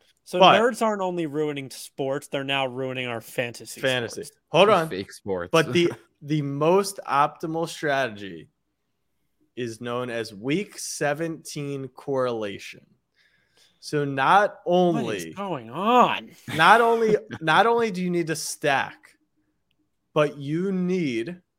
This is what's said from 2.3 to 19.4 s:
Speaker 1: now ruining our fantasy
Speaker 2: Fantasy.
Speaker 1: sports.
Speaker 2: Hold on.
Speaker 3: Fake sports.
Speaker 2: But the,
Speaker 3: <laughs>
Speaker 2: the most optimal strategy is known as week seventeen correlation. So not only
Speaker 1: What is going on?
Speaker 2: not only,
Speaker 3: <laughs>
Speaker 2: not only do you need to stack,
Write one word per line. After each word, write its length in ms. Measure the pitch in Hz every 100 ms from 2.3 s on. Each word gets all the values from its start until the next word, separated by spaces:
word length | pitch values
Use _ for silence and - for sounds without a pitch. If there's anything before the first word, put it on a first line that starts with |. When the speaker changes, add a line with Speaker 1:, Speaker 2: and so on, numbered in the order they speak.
| 143
Speaker 1:
now 220 | 135 139 135
ruining 400 | 123 131 127 123
our 140 | 117
fantasy 600 | - - 120 113 110 -
Speaker 2:
Fantasy. 440 | 135 127 113 -
Speaker 1:
sports. 160 | 85 - _
Speaker 2:
Hold 220 | 151 202
on. 180 | 196 160
Speaker 3:
Fake 240 | 95 101
sports. 380 | - 104 92 87
Speaker 2:
But 200 | 165 160
the, 200 | 175 170 - _
Speaker 3:
<laughs> 160 | _
Speaker 2:
the 200 | 147 151
most 560 | 139 139 156 185 196 - -
optimal 600 | 135 147 - 170 160 165
strategy 800 | - 151 139 127 104 98 85 78 _ _ _ _ _ _ _ _ _ _
is 260 | - 123 113
known 280 | 120 120 123
as 240 | 117 110
week 440 | 101 117 165 202 -
seventeen 1080 | - - 147 147 165 160 - 156 143 139 131
correlation. 960 | - - 135 127 117 107 98 - - _ _ _ _ _ _ _ _ _ _
So 240 | - 151
not 560 | 143 135 139 185 208 -
only 400 | - 180 180 170
Speaker 1:
What 100 | - 104
is 180 | 82
going 360 | 80 196 151 113
on? 600 | 131 208 247 185 104 226 - - -
Speaker 2:
not 240 | 165 226
only, 360 | 233 226 220 208 -
Speaker 3:
<laughs> 120 | -
Speaker 2:
not 260 | 160 160 220
only 240 | 233 233
do 120 | 180
you 80 | 180
need 180 | 175 160
to 80 | 156
stack, 600 | - - 147 135 - - _ _ _ _